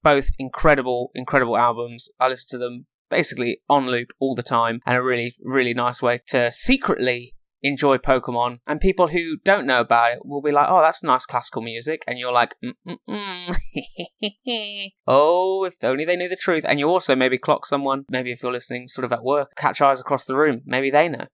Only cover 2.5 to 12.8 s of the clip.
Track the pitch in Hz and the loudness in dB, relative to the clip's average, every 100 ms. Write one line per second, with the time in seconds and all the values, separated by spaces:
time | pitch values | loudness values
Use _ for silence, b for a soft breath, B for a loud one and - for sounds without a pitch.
2.5 | 127 123 123 - _ _ - 160 123 120 | -8 -8 -10 -18 _ _ -2 -2 -2 -4
3.5 | - - 143 127 120 117 - 135 120 120 | -4 0 0 2 -4 -6 -6 -4 -4 -2
4.5 | 120 117 117 - 123 127 123 120 - - | 0 0 -2 -2 0 0 -2 -4 -8 -2
5.5 | 131 123 123 123 123 123 123 - 131 120 | 0 0 0 -2 0 -2 -2 -2 0 0
6.5 | - - 269 - - 127 120 120 - _ | 0 2 2 2 0 0 -2 -8 -20 _
7.5 | _ 139 139 143 131 - 131 123 120 123 | _ -4 2 2 2 2 0 0 -2 -2
8.5 | 123 - 156 196 185 170 175 165 156 - | -4 -6 0 2 2 0 0 -4 -2 2
9.5 | 196 135 127 113 117 117 120 127 143 147 | 2 2 2 4 4 4 0 -8 -4 2
10.5 | 143 147 185 160 - 165 131 - 123 - | 2 4 6 6 2 0 0 0 -4 -4
11.5 | 123 117 113 131 156 - 123 123 123 117 | -6 -8 -8 -6 -6 -6 -6 0 2 2
12.5 | - 123 - | -4 -14 -14